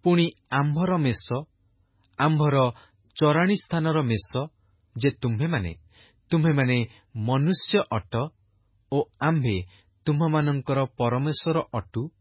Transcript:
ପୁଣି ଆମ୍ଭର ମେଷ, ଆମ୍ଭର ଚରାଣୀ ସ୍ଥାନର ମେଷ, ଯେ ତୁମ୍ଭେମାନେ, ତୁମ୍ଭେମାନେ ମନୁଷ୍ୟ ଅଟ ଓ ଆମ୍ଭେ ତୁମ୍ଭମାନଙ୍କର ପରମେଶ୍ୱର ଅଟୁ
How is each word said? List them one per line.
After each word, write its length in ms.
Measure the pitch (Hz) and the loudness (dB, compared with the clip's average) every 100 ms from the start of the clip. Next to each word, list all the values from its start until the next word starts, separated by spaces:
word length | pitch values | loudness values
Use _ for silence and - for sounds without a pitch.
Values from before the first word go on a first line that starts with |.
ପୁଣି 220 | 175 175 170 - _ | 4 2 2 -2 _
ଆମ୍ଭର 460 | 131 147 147 185 180 | -2 0 0 0 0
ମେଷ, 300 | 139 107 - 123 156 _ _ _ _ _ _ - | 0 0 -4 -6 -6 _ _ _ _ _ _ -2
ଆମ୍ଭର 520 | 143 156 147 139 127 - - _ _ - | 2 4 4 4 2 -2 -20 _ _ 0
ଚରାଣୀ 400 | 151 151 185 208 | 2 4 2 0
ସ୍ଥାନର 460 | - 170 160 156 | -2 -2 0 0
ମେଷ, 300 | 131 110 - 127 151 _ _ _ _ 123 | 0 -2 -2 -6 -8 _ _ _ _ -2
ଯେ 140 | 139 | -2
ତୁମ୍ଭେମାନେ, 640 | - 123 110 160 151 87 85 _ _ - _ _ | 0 -4 -2 -2 -2 -4 -8 _ _ -20 _ _
ତୁମ୍ଭେମାନେ 480 | 170 160 143 127 123 113 - _ 113 | 0 2 2 2 0 -2 -8 _ -6
ମନୁଷ୍ୟ 640 | 110 131 151 185 - 202 - | -2 0 0 -2 0 -2 0
ଅଟ 240 | 110 - 113 147 _ _ _ _ _ _ | -6 -4 -6 -6 _ _ _ _ _ _
ଓ 120 | 139 - _ | -4 -4 _
ଆମ୍ଭେ 360 | 147 160 123 95 92 - _ _ - | -2 0 0 -2 -6 -18 _ _ -2
ତୁମ୍ଭମାନଙ୍କର 720 | 147 165 156 147 139 131 139 131 - | 0 0 0 0 -2 -2 -2 -2 -2
ପରମେଶ୍ୱର 640 | 120 123 147 143 165 160 - | -2 0 -2 -2 -2 -2 -2
ଅଟୁ 380 | 117 - 113 143 _ | -8 -6 -8 -8 _